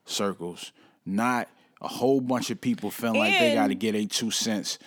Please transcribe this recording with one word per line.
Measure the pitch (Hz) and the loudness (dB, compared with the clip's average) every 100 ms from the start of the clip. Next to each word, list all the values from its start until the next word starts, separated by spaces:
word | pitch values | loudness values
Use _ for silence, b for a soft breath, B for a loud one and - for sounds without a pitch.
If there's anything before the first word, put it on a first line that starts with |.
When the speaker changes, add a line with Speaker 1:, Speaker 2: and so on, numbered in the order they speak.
| - | -8
Speaker 1:
circles, | - 101 92 87 85 - b b b - | -2 -2 -2 -8 -10 -14 b b b -4
not | 98 120 120 104 _ b _ | 0 2 0 -4 _ b _
a | - | -10
whole | - 123 135 | -2 2 2
bunch | 123 123 - | 2 -2 -2
of | 107 | -4
people | 123 110 104 | -2 -2 -4
feeling | - 117 - | -4 0 2
like | - 381 | 4 4
they | 320 | 4
Speaker 2:
And | - | 4
Speaker 1:
gotta | 107 | 2
get | 95 110 107 | 2 0 0
a | 104 | 0
two | - 117 | -2 -2
cents. | - 113 104 - - | -2 0 -2 -2 -8